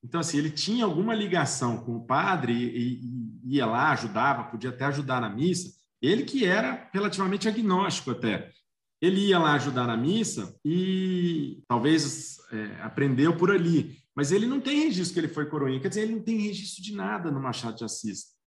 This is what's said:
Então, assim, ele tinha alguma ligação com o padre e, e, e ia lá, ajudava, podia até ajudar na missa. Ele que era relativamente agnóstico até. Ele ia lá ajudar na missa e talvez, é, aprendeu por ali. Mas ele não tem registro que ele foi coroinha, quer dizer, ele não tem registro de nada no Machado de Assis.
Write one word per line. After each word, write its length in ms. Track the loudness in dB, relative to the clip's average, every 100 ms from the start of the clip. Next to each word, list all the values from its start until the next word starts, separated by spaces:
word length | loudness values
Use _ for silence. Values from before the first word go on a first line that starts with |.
Então, 160 | -4 -4
assim, 180 | 0 0
ele 120 | 0
tinha 340 | -2 -2 0
alguma 320 | 2 2 0 0
ligação 640 | 0 0 0 0 0 -2 -4
com 100 | -6
o 100 | 0
padre 460 | 0 2 0 2
e, 260 | 0 0 -2
e, 640 | -4 -4 -6 -6 -8 -10 -2
e 100 | 2
ia 100 | 2
lá, 260 | 2 2
ajudava, 520 | 2 -2 0 0 0
podia 280 | -4 -8 -8
até 120 | -2
ajudar 380 | -2 -2 -2 -2
na 80 | -2
missa. 400 | 0 0 0 -4 -14 _ _
Ele 220 | 2 2
que 200 | 0 0
era 460 | 2 2 0 -4 -4
relativamente 540 | -2 -2 0 0 0 0
agnóstico 640 | 0 2 2 2 -2 -4
até. 400 | -2 0 -2 -4 _ _ _ _ _
Ele 260 | 2 4 4
ia 120 | 4
lá 140 | 6
ajudar 340 | 4 2 0 0
na 80 | 0
missa 580 | 2 2 0 -4 -8 -6 -2
e 960 | 0 2 0 0 0 0 0 -4 -8 _
talvez, 680 | 2 4 4 2 -6 -12 -16 -10
é, 300 | -8 -8 -8
aprendeu 560 | -8 0 2 4 4 4
por 120 | 4
ali. 460 | 4 4 2 0 -10 _ -4
Mas 160 | 2
ele 160 | 2 2
não 120 | 0
tem 200 | 0 2
registro 320 | 2 2 0
que 60 | -2
ele 140 | -2
foi 120 | -2 -4
coroinha, 340 | 0 0 0
quer 100 | -2
dizer, 120 | -2
ele 140 | -2 -2
não 80 |
tem 160 | -2 -2
registro 420 | -2 -4 -10 -12
de 140 | -10 -6
nada 340 | -4 -4 -2
no 100 | -2
Machado 380 | -4 -4 -6 -6
de 60 |
Assis. 460 | -8 -6 -8 -8 -14 _